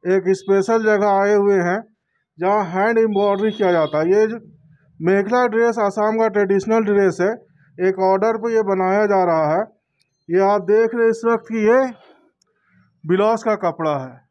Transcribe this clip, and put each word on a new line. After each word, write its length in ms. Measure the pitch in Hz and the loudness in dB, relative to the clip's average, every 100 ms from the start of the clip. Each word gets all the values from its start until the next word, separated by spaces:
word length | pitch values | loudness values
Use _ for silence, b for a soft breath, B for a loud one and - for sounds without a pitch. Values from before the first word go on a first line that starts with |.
एक 200 | 175 190 180 | 0 -2 0
स्पेशल 520 | 190 - 196 196 226 | -2 0 0 2 0
जगह 240 | 220 208 208 | 2 2 2
आए 240 | 196 202 | 0 2
हुए 200 | 208 202 196 | 2 2 2
हैं 180 | 175 190 226 _ _ _ _ - | 0 -4 -8 _ _ _ _ -6
जहां 280 | 180 208 185 | -2 0 -2
हैंड 320 | 180 214 226 | -2 0 2
एम्ब्रॉयडरी 520 | 226 196 202 196 214 | 0 0 0 0 -2
किया 180 | 208 196 | 0 0
जाता 260 | 170 151 151 | 2 0 -2
है। 120 | 165 | 0
ये 160 | 202 220 | 2 0
जो 120 | 226 - - b b b _ | -4 -14 -20 b b b _
मेखला 460 | 165 196 196 247 240 | 0 0 0 0 0
ड्रेस 320 | 220 233 226 | 0 -2 0
आसाम 380 | 208 196 214 220 | -4 -2 -2 0
का 100 | 226 | 0
ट्रेडिशनल 560 | 202 196 196 196 226 | 0 0 0 0 -2
ड्रेस 360 | 208 202 196 - | 2 2 0 0
है, 100 | 185 226 b b b - | -4 -4 b b b -4
एक 200 | 185 190 | -4 0
ऑर्डर 360 | 190 190 220 220 | 0 2 0 -2
पे 140 | 233 | -2
ये 80 | 226 | -2
बनाया 420 | 196 190 185 202 208 | 0 0 0 0 2
जा 160 | 196 | 2
रहा 240 | 180 165 151 | 2 0 0
है। 140 | 165 220 _ _ _ _ _ - | -2 -4 _ _ _ _ _ -4
ये 120 | 175 | 0
आप 220 | 196 208 180 | 2 0 2
देख 280 | 214 226 | 2 2
रहे 100 | 240 | 0
हैं 60 | 226 | 0
इस 120 | 226 | 0
वक्त 240 | 233 226 226 | -2 -2 -4
कि 160 | 226 214 | -2 2
ये 140 | 247 262 226 b b b _ _ _ _ _ _ _ | 2 0 -8 b b b _ _ _ _ _ _ _
ब्लाउज 380 | 156 185 208 226 | -4 0 0 0
का 140 | 226 208 | -2 -2
कपड़ा 340 | 185 165 160 143 | -4 -4 -4 -4
है 140 | 131 123 _ | -8 -18 _